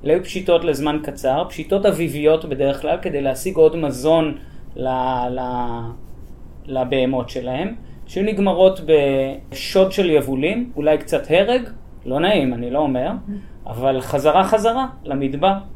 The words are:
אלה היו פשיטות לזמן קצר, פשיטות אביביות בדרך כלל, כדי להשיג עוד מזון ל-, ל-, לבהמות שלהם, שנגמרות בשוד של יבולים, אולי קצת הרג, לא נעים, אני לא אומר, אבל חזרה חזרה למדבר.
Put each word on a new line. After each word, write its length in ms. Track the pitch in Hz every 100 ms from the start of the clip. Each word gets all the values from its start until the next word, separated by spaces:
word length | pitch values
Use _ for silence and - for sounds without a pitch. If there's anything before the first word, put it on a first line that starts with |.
אלה 80 | 135
היו 120 | 170
פשיטות 400 | 185 190 185 170
לזמן 340 | 170 139 147 151
קצר, 420 | 151 143 135 139 180
פשיטות 380 | - 151 196 208
אביביות 580 | 151 165 147 147 160
בדרך 360 | 160 135 139 139
כלל, 180 | 151 175
כדי 180 | - 143
להשיג 360 | 139 127 180 185
עוד 200 | 156 170
מזון 580 | 147 123 147 165 156 - - - - -
ל-, 120 | 131 127 131 123 123
ל-, 100 | 123 127 123 120 117 117 117 - - - - - - -
לבהמות 640 | 131 127 135 127 131 120
שלהם, 440 | 135 127 131 190 233 - - -
שנגמרות 760 | - 208 196 196 175 190 190 156
בשוד 1040 | 156 139 135 135 - - - - 185 190
של 180 | 190 180
יבולים, 640 | 151 127 131 156 226 240 -
אולי 220 | 151 151
קצת 320 | - 147 -
הרג, 320 | 165 202 254 240 - - - 123
לא 140 | 135
נעים, 340 | 180 208 131
אני 160 | 117 120
לא 80 | 139
אומר, 320 | 151 127 143 - - 208 - - -
אבל 340 | 117 135 135
חזרה 440 | 127 143 147 160
חזרה 420 | 190 220 220 233 254 -
למדבר. 500 | 151 139 139 139 180 202 -